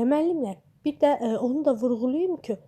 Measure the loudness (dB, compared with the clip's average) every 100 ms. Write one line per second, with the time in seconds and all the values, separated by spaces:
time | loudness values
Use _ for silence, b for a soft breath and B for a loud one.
0 | 2 2 2 -2 -4 -8 _ _ -6 2
1 | 2 2 0 -2 -2 0 0 0 0 0
2 | -2 0 -2 -4 -6 -10